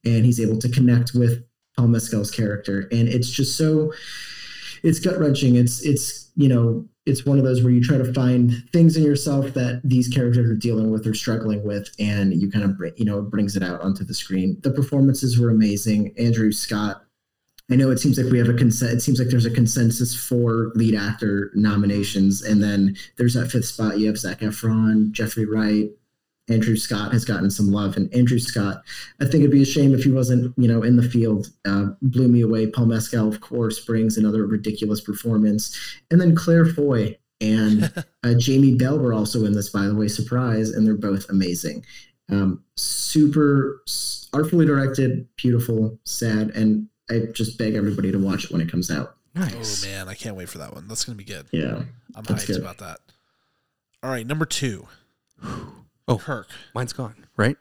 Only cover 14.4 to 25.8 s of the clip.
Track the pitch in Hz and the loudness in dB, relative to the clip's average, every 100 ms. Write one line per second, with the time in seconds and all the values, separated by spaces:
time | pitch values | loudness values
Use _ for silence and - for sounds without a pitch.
14.4 | 95 - 135 - 135 143 139 131 131 120 | -2 -2 -2 -2 -2 2 2 2 0 2
15.4 | 120 110 107 101 113 104 104 - 117 113 | 2 4 2 0 0 0 -2 -2 0 2
16.4 | 107 107 - 104 104 98 _ _ _ _ | 0 -2 -6 -4 -4 -8 _ _ _ _
17.4 | _ _ - 127 131 120 147 139 123 123 | _ _ 0 2 4 2 2 0 2 2
18.4 | 120 120 120 - 120 117 - 123 120 127 | 2 2 2 2 -2 -2 0 0 2 2
19.4 | 113 117 113 131 117 113 120 - - 123 | 2 2 2 2 0 2 -4 -4 -2 0
20.4 | 120 113 113 110 113 107 104 107 107 98 | 0 0 -2 0 2 0 -2 -4 -2 -2
21.4 | 101 101 107 104 101 101 101 98 98 98 | -2 0 2 2 0 0 -2 2 2 2
22.4 | 104 104 104 101 98 98 - - 120 123 | 0 2 2 2 0 0 -14 0 0 0
23.4 | 120 123 117 - 107 101 107 107 95 87 | -2 -2 -4 -4 -2 0 0 -2 -6 -6
24.4 | 107 107 113 110 110 110 107 107 110 113 | -6 -2 -2 2 2 2 0 -2 -6 -4
25.4 | 107 107 107 107 | -2 -2 0 0